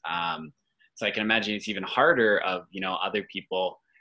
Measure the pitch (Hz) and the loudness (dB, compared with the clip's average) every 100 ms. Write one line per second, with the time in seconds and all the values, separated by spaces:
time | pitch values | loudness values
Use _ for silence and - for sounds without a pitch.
0 | 80 85 85 80 78 _ _ _ _ - | -6 -4 -4 -6 -10 _ _ _ _ -6
1 | 107 107 107 110 104 104 107 98 92 - | -4 -2 2 2 0 -4 -6 -8 -4 4
2 | 151 127 110 101 92 92 - 95 95 90 | 4 6 4 4 2 -4 -6 -6 -4 -4
3 | 95 104 95 101 - 92 92 - _ _ | -2 -4 -6 -12 -6 -2 -2 -4 _ _